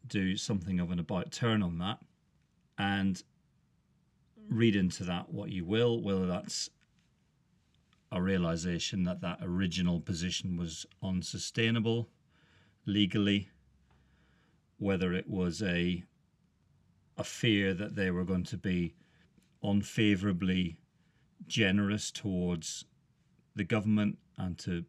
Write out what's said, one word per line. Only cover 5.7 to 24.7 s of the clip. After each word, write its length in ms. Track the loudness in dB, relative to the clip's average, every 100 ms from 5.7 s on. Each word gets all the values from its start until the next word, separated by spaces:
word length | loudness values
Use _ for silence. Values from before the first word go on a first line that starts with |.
| 2 4 2
whether 240 | 0 0 0
that's 460 | -2 -4 -8 -8 _ _ _ _ _ _ _ _ _ _ _ _ _ -8
a 100 | -2
realization 840 | 2 2 2 0 -2 -2 -2 0
that 180 | 0 -2
that 180 | -6 -6
original 580 | -4 0 0 2 2 0
position 580 | -2 -4 -2 -4 -4 -4
was 280 | -4 -8 -14 -8
unsustainable 1080 | -4 -2 -4 -6 -6 0 2 2 0 0 -4 _ _ _ _ _ _ _ 0
legally, 640 | 4 4 4 4 2 0 _ _ _ _ _ _ _ _ _ _ _ _ -6
whether 360 | 0 2 2
it 160 | 0 -2
was 320 | -2 0 0
a, 420 | 0 2 2 0 -6 _ _ _ _ _ _ _ _ _ _ -12
a 60 |
fear 500 | -10 0 4 4 4
that 220 | 0 -4 -2
they 160 | 0
were 140 | 0 0
going 180 | -2
to 140 | -2 -4
be 380 | 0 0 0 -6 _ _ _ _ _ _
unfavorably 1120 | 0 0 0 2 4 4 2 0 0 0 0 -6 _ _ _ _ _ -20 -4
generous 640 | 2 4 4 2 0 -4
towards 760 | -6 -4 -2 0 -2 -6 -12 -14 _ _ _ _ _ _ -6
the 80 |
government 540 | -2 0 2 4 2 -2 _ -6
and 200 | -6 -4
to 240 | -4